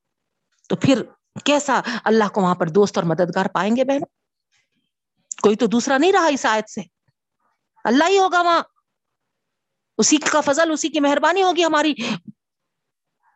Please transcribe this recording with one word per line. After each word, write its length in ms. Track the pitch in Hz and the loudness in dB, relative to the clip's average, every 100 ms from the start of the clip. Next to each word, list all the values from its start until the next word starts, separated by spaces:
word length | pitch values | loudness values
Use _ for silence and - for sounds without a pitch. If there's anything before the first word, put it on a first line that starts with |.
| _ _ _ _ _ _ - | _ _ _ _ _ _ -6
تو 80 | 180 | -2
پھر 260 | - 254 - _ _ - | 2 2 -2 _ _ -8
کیسا 360 | - 285 277 233 233 240 | -2 0 0 -2 -2 -4
اللہ 200 | - 220 202 | 0 0 0
کو 120 | 214 | 0
وہاں 140 | 180 | 0
پر 140 | 180 175 | 0 0
دوست 300 | 175 202 208 | 2 2 0
اور 60 | |
مددگار 420 | 170 160 175 180 196 | -2 0 -2 -2 -4
پائیں 300 | 165 196 240 | -2 -2 0
گے 80 | |
بہنوں؟ 220 | 262 277 330 _ _ _ _ _ _ _ _ _ _ _ - - | 0 -2 -6 _ _ _ _ _ _ _ _ _ _ _ -20 0
کوئی 140 | 202 214 | 0 2
تو 100 | 233 | 0
دوسرا 320 | 233 254 269 | 0 0 0
نہیں 140 | 339 | 2
رہا 140 | 392 330 | 2 2
اس 200 | 285 262 | 0 -2
آیت 240 | 220 214 | -2 -4
سے، 100 | - - _ _ _ _ _ _ _ _ _ | -12 -16 _ _ _ _ _ _ _ _ _
اللہ 200 | - 254 339 | -2 2 4
ہی 100 | 392 | 4
ہوگا 240 | 381 349 | 2 2
وہاں، 200 | 349 330 - _ _ _ _ _ _ _ _ _ _ _ _ - | 2 0 -2 _ _ _ _ _ _ _ _ _ _ _ _ -2
اسی 180 | 220 302 | 0 0
کا 240 | - 302 | 0 -2
فضل، 300 | 285 277 330 | 0 0 0
اسی 160 | 302 320 | -2 -4
کی 120 | 302 | -2
مہربانی 420 | 285 285 302 359 | 0 2 0 2
ہوگی 220 | 370 330 | 2 2
ہماری 300 | 330 311 302 254 240 220 - - _ _ _ _ _ _ _ _ _ | 0 0 0 -2 -6 -8 -10 -20 _ _ _ _ _ _ _ _ _